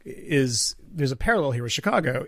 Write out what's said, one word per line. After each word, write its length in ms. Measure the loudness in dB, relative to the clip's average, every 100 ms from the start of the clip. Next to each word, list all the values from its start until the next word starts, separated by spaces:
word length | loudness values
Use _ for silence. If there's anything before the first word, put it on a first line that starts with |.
is, 720 | -16 -14 0 2 2 2 -2 -4 -10
there's 200 | -2 -2
a 20 | 0
parallel 360 | 0 2 0
here 120 | -2
with 80 | -2
Chicago, 540 | -2 2 2 2 0